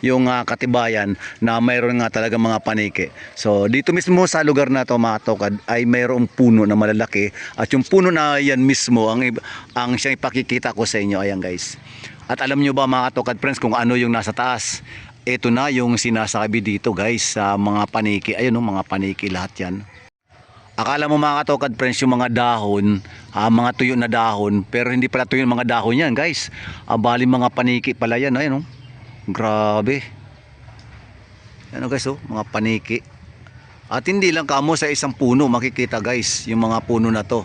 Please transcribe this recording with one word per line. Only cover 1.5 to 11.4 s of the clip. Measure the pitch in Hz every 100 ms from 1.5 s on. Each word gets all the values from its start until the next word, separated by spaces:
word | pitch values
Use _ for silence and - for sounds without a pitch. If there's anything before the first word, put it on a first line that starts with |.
| 117
mayroon | 120 123 120 120
nga | 113
talaga | - 113 113
mga | 113 110
paniki. | 110 107 104 - 87 - - -
So | 110 101 101
dito | 123 139
mismo | 175 180 180
sa | 180 160
lugar | 151 143 139
na | 135 127
to, | 120
mga | 113 107
katokad, | - 104 101 101 -
ay | 117
mayroong | 120 120 123 127
puno | 120 - 123 113
na | 104 104
malalaki, | 107 107 110 101 101 - -
at | - 113
yung | 131
puno | - 190 180
na | 165 151 143
yan | 139 131
mismo | 131 131 - 120 110
ang | 113
ib-, | 127 117 - - - -
ang | 123 123
siyang | 139 131
ipakikita | 135 127 123 123 123
ko | 113 110
sa | 110
inyo. | 101 98
Ayan | 101 95